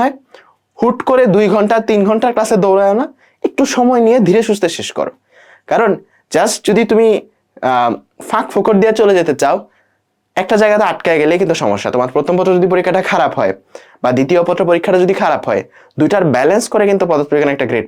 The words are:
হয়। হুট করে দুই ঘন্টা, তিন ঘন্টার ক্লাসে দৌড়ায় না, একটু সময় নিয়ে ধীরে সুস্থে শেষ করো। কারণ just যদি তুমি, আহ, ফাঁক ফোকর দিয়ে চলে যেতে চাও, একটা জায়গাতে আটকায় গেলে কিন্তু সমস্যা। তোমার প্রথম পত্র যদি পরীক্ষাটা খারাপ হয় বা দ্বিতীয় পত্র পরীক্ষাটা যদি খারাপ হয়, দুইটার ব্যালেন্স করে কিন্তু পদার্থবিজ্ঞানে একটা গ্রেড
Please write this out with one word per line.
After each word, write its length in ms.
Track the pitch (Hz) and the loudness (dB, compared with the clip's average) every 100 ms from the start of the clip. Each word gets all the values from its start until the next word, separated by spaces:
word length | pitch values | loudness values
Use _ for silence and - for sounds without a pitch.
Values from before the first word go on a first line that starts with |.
হয়। 120 | 254 269 _ - _ _ _ - | -2 -4 _ -20 _ _ _ -4
হুট 160 | 233 247 - | -2 -2 0
করে 140 | 262 254 | 2 4
দুই 120 | 190 214 | 2 2
ঘন্টা, 220 | 208 208 226 220 | 2 0 0 0
তিন 120 | 214 196 | 0 2
ঘন্টার 240 | 220 247 240 | 0 0 -2
ক্লাসে 200 | 214 220 | 0 0
দৌড়ায় 300 | 196 190 196 208 | 2 2 2 0
না, 40 | 294 _ _ _ - | -4 _ _ _ -8
একটু 160 | - 269 - | -2 -2 0
সময় 240 | 247 247 226 | 0 2 2
নিয়ে 120 | 254 180 | 2 2
ধীরে 120 | 208 226 | 2 0
সুস্থে 200 | 208 170 - | -2 -2 -4
শেষ 120 | 208 - | -10 -8
করো। 140 | - - _ _ - - - | -8 -10 _ _ -20 -18 -4
কারণ 200 | 160 220 185 - _ - | -2 0 -2 -8 _ -6
just 240 | 151 208 - - | -2 -2 -2 -2
যদি 140 | 214 233 | 0 2
তুমি, 180 | 220 226 208 - _ _ - 127 | 2 2 0 -4 _ _ -6 -2
আহ, 220 | 127 120 110 _ - - | 0 0 -2 _ -18 -6
ফাঁক 160 | 220 - | -4 -2
ফোকর 200 | 208 196 202 | -2 0 2
দিয়ে 100 | 220 220 | 2 2
চলে 140 | 208 190 | 2 2
যেতে 160 | 160 135 | 0 0
চাও, 140 | 143 185 208 _ _ _ _ _ _ - | 0 -2 -6 _ _ _ _ _ _ -8
একটা 120 | 185 220 | -2 2
জায়গাতে 220 | 214 208 202 | 2 2 0
আটকায় 260 | - 185 160 | -2 -2 0
গেলে 120 | 151 175 | 2 0
কিন্তু 140 | 180 160 | 0 -2
সমস্যা। 260 | 123 101 107 | -2 -2 -2
তোমার 140 | 123 127 147 | -2 -2 -2
প্রথম 180 | 147 180 | -2 0
পত্র 120 | 185 180 | 2 2
যদি 100 | 180 | 2
পরীক্ষাটা 300 | 180 180 185 185 | 0 0 -2 -2
খারাপ 200 | 185 147 - | -2 -2 -2
হয় 140 | 101 95 _ - - _ | -4 -4 _ -20 -20 _
বা 80 | 123 127 | -2 0
দ্বিতীয় 220 | 135 175 170 | 2 0 0
পত্র 140 | 175 175 | -2 0
পরীক্ষাটা 280 | 170 170 185 | 0 0 0
যদি 100 | 180 - | 2 0
খারাপ 200 | 185 135 - | 0 -2 -2
হয়, 140 | 101 - _ _ - | -4 -4 _ _ -2
দুইটার 240 | 151 202 175 | 0 2 0
ব্যালেন্স 300 | 123 143 202 240 | 2 2 0 0
করে 120 | 214 202 | -2 0
কিন্তু 140 | 196 180 | 0 0
পদার্থবিজ্ঞানে 420 | 156 147 147 147 139 | -2 0 0 0 -2
একটা 100 | 123 | -2
গ্রেড 160 | 120 | -4